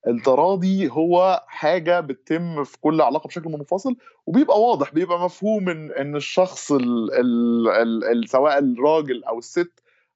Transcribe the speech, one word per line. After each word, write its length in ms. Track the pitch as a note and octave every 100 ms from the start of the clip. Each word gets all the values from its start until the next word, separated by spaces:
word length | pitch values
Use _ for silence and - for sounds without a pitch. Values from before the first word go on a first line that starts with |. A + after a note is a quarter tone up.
| -
التراضي 800 | A#2+ A#2+ C3 E3+ G3 F#3 F#3+ F3
هو 520 | D3+ E3 F3 F#3 F#3 -
حاجة 520 | - D3+ F3+ D#3+ F3
بتتم 640 | D#3+ C3 _ D#3+ F3 D#3
في 160 | C3+ -
كل 200 | D3+ D#3+
علاقة 260 | C3+ D3 -
بشكل 220 | F3 E3
منفصل، 460 | D3+ C#3+ F#3 C4 B3 - _ -
وبيبقى 360 | F#3 D4+ G#3
واضح، 320 | A#3 F3+ C#3
بيبقى 260 | D3+ F#3 F3
مفهوم 500 | F3+ - G3+ A3 F3+
إن، 220 | D#3+ D#3
إن 240 | - C#3+ D3
الشخص 560 | C#3+ - F#3 - -
ال-، 420 | C#3+ B2 A#2+ G#2+
ال-، 560 | B2 B2 A#2 A#2+ A#2 A2+
ال-، 340 | G2+ A#2 A2+
ال-، 260 | G2+ A#2+ A2+
سواء 300 | C3 D3 C#3+
الراجل 640 | C#3 A#2 C#3+ D#3+ D3 A#2
أو 140 | - A2+
الست 400 | - - F3 _ _ _ _